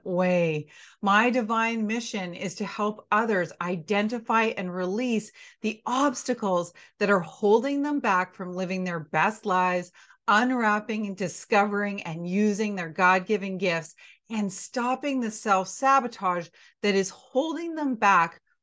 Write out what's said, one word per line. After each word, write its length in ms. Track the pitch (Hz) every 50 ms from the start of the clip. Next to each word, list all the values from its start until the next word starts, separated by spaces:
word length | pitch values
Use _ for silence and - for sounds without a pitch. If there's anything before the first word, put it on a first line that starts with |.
| -
way. 640 | - 175 180 185 180 180 175 170 165 156 151 147 - - - - - - _
My 280 | - 196 196 214 233 247
divine 560 | 226 254 226 208 233 226 226 226 233 226 220
mission 460 | 208 220 240 233 - - 208 185 175
is 220 | 170 - - 185 -
to 80 | - 208
help 420 | 185 - - 208 214 214 - - _
others 420 | - 214 240 220 214 185 175 156 - -
identify 840 | 170 180 185 175 156 - 208 202 214 214 240 233 226 - 220 226 220 220 -
and 180 | - 190 180 175
release 560 | 185 185 180 190 220 254 247 226 208 208 - - - - - - _
the 200 | - 214 220 - _
obstacles 880 | 240 240 262 285 285 247 - - - 247 247 226 196 180 175 175 175 - - - - _ -
that 100 | 208 196
are 100 | 202 185
holding 640 | 165 - - - 220 202 208 233 220 277 285 285
them 180 | 277 294 294 285
back 340 | - 220 190 180 185 185 -
from 200 | - 190 180 180
living 300 | 180 185 175 190 185 185
their 160 | 180 175 165
best 440 | 151 - - 156 165 208 214 - -
lives, 460 | 208 185 185 185 185 180 180 175 269 _ - - - _ _ _ -
unwrapping 800 | 208 214 247 254 262 247 226 214 208 214 214 - 220 214 214 202
and 80 | 190
discovering 840 | 185 202 170 - - - - 226 202 202 214 202 202 208 202 202 202
and 260 | - 170 160 165 175 180
using 480 | 185 202 214 214 202 190 220 208 202
their 120 | 190 170 160
God-given 680 | 156 - 190 185 185 190 180 - 214 190 190 196 190 180
gifts, 380 | 190 180 165 165 156 - - _ - - - _ _ -
and 220 | 226 214 208 196
stopping 680 | 185 - - - - 254 233 247 254 254 294 285 269 262
the 120 | 240 214
self-sabotage 1160 | 220 - - 220 196 190 185 185 - - 262 269 269 269 240 240 240 - 202 180 180 175 165 - - - - - _ _
that 120 | - 202 196
is 160 | 196 190 190
holding 640 | - - - - - 262 311 320 302 320 339 339 320
them 220 | 311 294 269 254
back 440 | 220 220 196 196 175 165 170 - - _ _ _ _